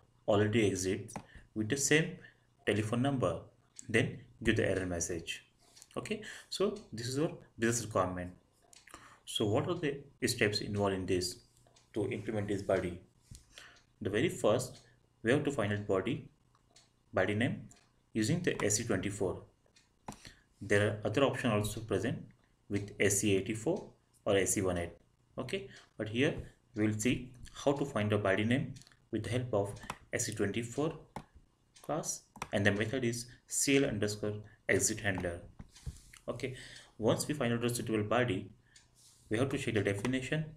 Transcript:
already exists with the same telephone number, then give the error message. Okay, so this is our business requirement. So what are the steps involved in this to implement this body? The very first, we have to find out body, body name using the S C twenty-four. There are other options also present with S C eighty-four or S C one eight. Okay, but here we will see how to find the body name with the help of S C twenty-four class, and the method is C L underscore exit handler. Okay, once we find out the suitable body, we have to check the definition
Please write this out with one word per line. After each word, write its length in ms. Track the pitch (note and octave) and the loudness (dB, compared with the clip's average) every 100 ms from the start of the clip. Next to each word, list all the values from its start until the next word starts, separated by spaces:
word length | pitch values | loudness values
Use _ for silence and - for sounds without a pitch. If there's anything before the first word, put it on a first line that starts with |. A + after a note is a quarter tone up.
| _ _ - | _ _ 2
already 380 | G#2 G#2+ A2+ G2+ | 4 4 4 4
exists 480 | F#2 F#2 G#2+ - - - - - | 2 0 -2 -4 -12 -12 -18 -10
with 160 | G#2+ G#2+ | -4 -2
the 80 | C#3 | 0
same 400 | - D3+ F3+ - - _ _ _ - | 4 4 4 -4 -16 _ _ _ 0
telephone 380 | G2+ G#2+ A#2+ | 2 2 2
number, 380 | C#3 C3+ F#2 E2 - _ _ - - | 2 2 2 0 -6 _ _ -18 0
then 300 | G#2+ - - - - | 2 2 -2 -14 -2
give 120 | A2+ G#2 | 2 2
the 120 | - | 2
error 200 | F#2 F2+ | 0 -2
message. 580 | E2+ E2 E2+ - - - _ _ - - - | -4 -4 -6 -6 -10 -14 _ _ -20 -14 -10
Okay, 280 | - G#3+ - - - | -6 -8 -8 -14 -8
so 240 | - G3+ - - | -2 0 -2 -8
this 160 | G#2+ A#2+ | -8 -4
is 100 | C3+ | 0
our 100 | E3+ - - - | -2 -2 -16 -2
business 260 | A2+ A#2 - | 0 2 0
requirement. 460 | G2+ F#2 F2+ F2+ - _ _ _ - - - - - | 0 0 -2 -8 -10 _ _ _ -20 -20 -20 -20 -20
So 220 | - - G#2+ | -8 -2 2
what 240 | D3 D#3 | 2 0
are 60 | E3 | -2
the 240 | D3+ C#3 - - A2 | -2 -4 -8 -2 0
steps 340 | - G#2 G2+ | 2 2 2
involved 340 | - G2+ G2+ F#2+ | -2 0 0 0
in 100 | F#2 | 0
this 300 | F#2 F2+ - - _ _ _ _ | 0 0 -6 -16 _ _ _ _
to 160 | A2 G2+ | -4 -4
implement 360 | A2 A2+ A2 G2+ | -4 -4 -2 0
this 160 | G2 | 0
body? 360 | - F#2+ F2+ E2+ - _ - - - - - - _ - | 2 2 0 -4 -14 _ -20 -20 -20 -20 -20 -20 _ -8
The 80 | G2+ | -2
very 200 | G#2 F3 | 2 2
first, 480 | - A2 A2+ - - - _ _ _ | 2 4 4 0 -10 -20 _ _ _
we 80 | A2 | 2
have 100 | C#3+ | 4
to 80 | D3 | 2
find 220 | - G2+ | 0 0
out 120 | G2+ G#2 | 0 0
body, 440 | F#2+ G2+ D3+ - _ _ _ _ - _ _ _ | 0 0 -4 -8 _ _ _ _ -20 _ _ _
body 220 | G2+ F#2+ G#2 | 0 2 2
name 320 | C#3 G#2 - - _ _ _ | 0 -2 -10 -18 _ _ _
using 280 | - A2 E3 | 0 2 2
the 140 | - - | 0 0
S 140 | G#2 G#2+ | 2 0
C 80 | A2 | 2
twenty-four. 560 | F#2+ G2+ G2 F#2 F2+ - _ _ _ _ _ - - - - _ - | 0 0 -2 -2 -4 -10 _ _ _ _ _ -18 -16 -18 -20 _ -12
There 260 | G2+ G2+ G#2+ | 2 4 4
are 120 | G#2 | 0
other 220 | G#2 B2 C3 | -2 2 2
options 260 | A#2 B2 | 2 2
also 280 | G#2 - A#2 | 2 0 -4
present 360 | - G2 A2 D#3+ - - _ _ - | -2 0 0 -4 -8 -20 _ _ -6
with 240 | G#2 G#2 - | -4 -4 0
S 220 | G2+ - | 2 4
C 160 | G#2+ F#2+ | 2 2
eighty-four 540 | - A2 D#3 G3 - - _ _ | 0 -2 -2 -2 -4 -18 _ _
or 140 | - G2 | 2 2
S 160 | F2+ | 2
C 80 | G#2+ | 2
one 160 | F#2+ F2 | 0 0
eight. 140 | E2+ - _ _ _ - | -4 -8 _ _ _ -10
Okay, 300 | B2 G3 G3 - - - | -6 -6 -6 -16 -14 -8
but 100 | G#2+ | -4
here 260 | A#2 D3 - - - _ G#2 | 2 2 0 -8 -16 _ 0
we 120 | G#2+ | 0
will 100 | G#2+ | 2
see 360 | B2 - - - - | 2 0 -4 -16 -18
how 220 | - C#3 | -4 0
to 100 | D3 | 0
find 260 | - G#2+ G#2 | 0 0 2
the 80 | G#2 | 2
body 280 | G2+ F#2+ G#2+ | 2 2 2
name 280 | C3 - - - _ _ | 2 0 -8 -18 _ _
with 120 | A2+ | -4
the 80 | - | -2
help 220 | B2 B2 | -2 0
of 200 | G2+ G2+ - - - - | 0 0 -4 -12 -14 -6
S 140 | A#2+ - | -4 -2
C 40 | |
twenty-four 600 | - G2+ G#2 A#2 - D#3+ D#3 - - - - _ _ _ - | -2 -2 -2 -4 -2 -4 -4 -12 -16 -16 -20 _ _ _ -14
class, 400 | - D3+ - - - - - | -6 -4 -4 -8 -10 -14 -4
and 120 | G#2 G2+ | 0 2
the 60 | |
method 320 | G2+ A2+ C3+ | 2 0 0
is 220 | A#2+ A#2+ - - - | -2 -2 -8 -16 -8
C 280 | - - C3+ | -2 4 4
L 40 | |
underscore 520 | - G#2 G#2 G#2 G#2+ G#2 - - - | 4 0 -2 -2 -6 -6 -12 -8 0
exit 320 | G2 - G#2 | 2 2 0
handler. 400 | G2+ F2+ F2+ E2+ - - - - - - - - - | -2 -2 -2 -6 -12 -18 -20 -16 -12 -12 -16 -12 -8
Okay, 240 | - B2 B2 - - - - | -6 -6 -8 -14 -18 -18 -2
once 300 | A2 - - | 0 2 0
we 60 | |
find 180 | D3+ A#2+ | 0 0
out 80 | A#2 | 2
the 80 | A#2+ | 0
suitable 360 | A#2+ A2 A2 | -2 0 0
body, 460 | G#2 A2+ B2 F#2 - - _ - _ _ - - - | 2 2 2 0 -6 -14 _ -20 _ _ -20 -20 -4
we 80 | G#2+ | 0
have 120 | C3+ | 0
to 80 | C#3 | -2
check 160 | - | 0
the 80 | G#2 | 2
definition 640 | G2 G2+ A#2+ C3 B2+ D#3 D#3 | 2 0 0 -2 -2 -2 -4